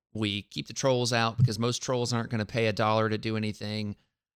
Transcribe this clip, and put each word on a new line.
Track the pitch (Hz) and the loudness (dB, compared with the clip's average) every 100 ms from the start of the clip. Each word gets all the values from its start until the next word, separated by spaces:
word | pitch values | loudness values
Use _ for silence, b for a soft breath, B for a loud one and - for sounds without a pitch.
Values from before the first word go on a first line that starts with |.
| _ | _
we | 107 107 101 | -2 -2 -2
keep | - - - | -6 -10 -8
the | |
trolls | - 139 123 120 | -2 2 2 2
out | 120 113 113 | 2 2 4
because | 123 107 | 4 4
most | 117 120 | -2 -2
trolls | - 127 120 | -2 -2 0
aren't | 120 113 | 0 0
gonna | 113 104 | -2 -2
pay | 117 113 | 2 2
a | |
dollar | 101 110 110 110 | 2 2 2 2
to | 107 | 0
do | 113 110 | -2 -2
anything." | 107 104 104 107 104 101 _ _ _ | -4 -6 -6 -6 -6 -8 _ _ _